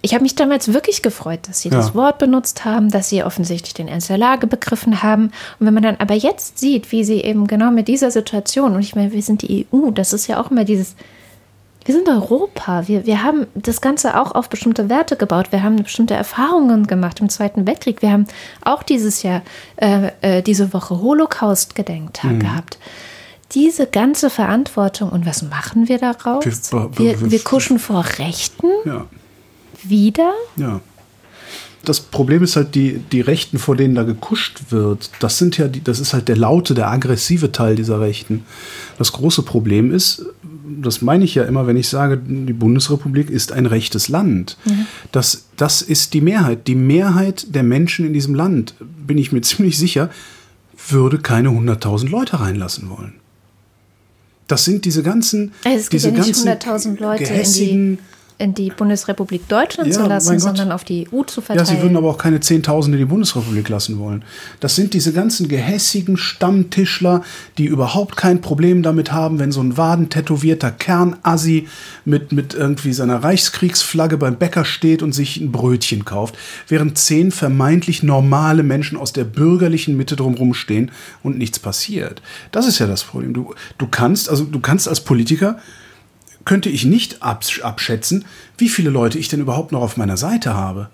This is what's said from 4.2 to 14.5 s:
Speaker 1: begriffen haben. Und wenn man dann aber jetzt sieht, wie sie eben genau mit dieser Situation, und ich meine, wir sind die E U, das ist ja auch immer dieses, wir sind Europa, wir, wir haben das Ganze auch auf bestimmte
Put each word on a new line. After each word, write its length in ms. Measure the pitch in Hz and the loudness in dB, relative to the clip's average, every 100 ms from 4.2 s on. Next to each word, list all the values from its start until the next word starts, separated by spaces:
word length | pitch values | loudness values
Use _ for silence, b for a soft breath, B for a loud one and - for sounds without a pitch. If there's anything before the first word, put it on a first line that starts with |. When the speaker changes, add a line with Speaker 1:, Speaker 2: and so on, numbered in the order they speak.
| 240 262 226 | 2 2 0
Speaker 1:
begriffen 560 | 240 - 226 - 196 | -2 -2 -2 0 2
haben. 280 | 214 214 214 B B B | 2 2 2 B B B
Und 80 | 220 | 2
wenn 80 | |
man 80 | 220 | 4
dann 140 | 220 202 | 2 0
aber 180 | 202 | 0
jetzt 440 | 214 269 403 - - | 2 2 -2 -10 -2
sieht, 340 | 269 262 - | 0 0 0
wie 120 | 226 | -2
sie 180 | 208 214 | 0 0
eben 240 | - 214 202 | 0 0 2
genau 240 | 214 233 | 2 4
mit 180 | 233 214 | 2 2
dieser 220 | 269 262 | 2 2
Situation, 640 | 233 214 208 196 269 269 | 0 -2 -4 -2 0 2
und 60 | 190 | 2
ich 160 | 202 208 | 0 0
meine, 160 | 202 | 0
wir 100 | 208 | -2
sind 200 | 208 214 | 0 -2
die 180 | - 196 | 0 -2
E 60 | - | 0
U, 200 | 262 285 | 2 2
das 200 | 208 190 | 0 -2
ist 140 | 208 - | -2 -2
ja 140 | 220 | -4
auch 80 | 240 | 0
immer 140 | 247 | 0
dieses, 300 | 208 202 190 - B B B B B _ _ _ | 2 0 -2 -10 B B B B B _ _ _
wir 100 | - 302 | 0 2
sind 120 | 359 | 4
Europa, 760 | 233 202 254 392 - - 175 175 | 2 2 0 0 -6 -4 -4 0
wir, 200 | 208 220 | 0 0
wir 180 | 208 | 0
haben 220 | 254 311 247 | 2 0 -2
das 260 | - 220 226 | -6 -4 -2
Ganze 400 | 262 294 240 - | -2 0 0 0
auch 120 | 277 - | 0 -2
auf 120 | |
bestimmte 400 | 240 | -4